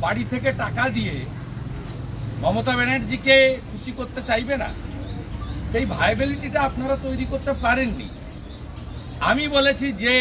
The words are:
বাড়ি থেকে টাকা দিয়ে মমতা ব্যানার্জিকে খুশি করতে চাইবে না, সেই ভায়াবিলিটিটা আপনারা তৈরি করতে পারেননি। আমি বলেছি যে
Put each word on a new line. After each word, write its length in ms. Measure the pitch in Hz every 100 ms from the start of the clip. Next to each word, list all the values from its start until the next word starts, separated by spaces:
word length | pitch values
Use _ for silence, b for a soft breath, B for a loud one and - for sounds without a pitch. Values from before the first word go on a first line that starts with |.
বাড়ি 200 | 165 208 233
থেকে 160 | 254 269 262
টাকা 200 | 226 - 254 247
দিয়ে 180 | 208 143 120 - - - - - - - - - - -
মমতা 320 | 165 208 233 247
ব্যানার্জিকে 580 | 247 262 214 247 269 269 262 254 -
খুশি 220 | - 262 233
করতে 220 | 247 262 -
চাইবে 260 | 226 233 277
না, 60 | - - - - - - - - - - -
সেই 140 | 226 247 160
ভায়াবিলিটিটা 640 | 180 220 277 277 277 302 269
আপনারা 260 | 240 262 269 269
তৈরি 200 | 262 247
করতে 200 | 269 277 262
পারেননি। 440 | 233 247 254 190 - - - - - - - - - - - - 156
আমি 140 | 240 294 277
বলেছি 320 | 277 277 277 202
যে 100 | 233 254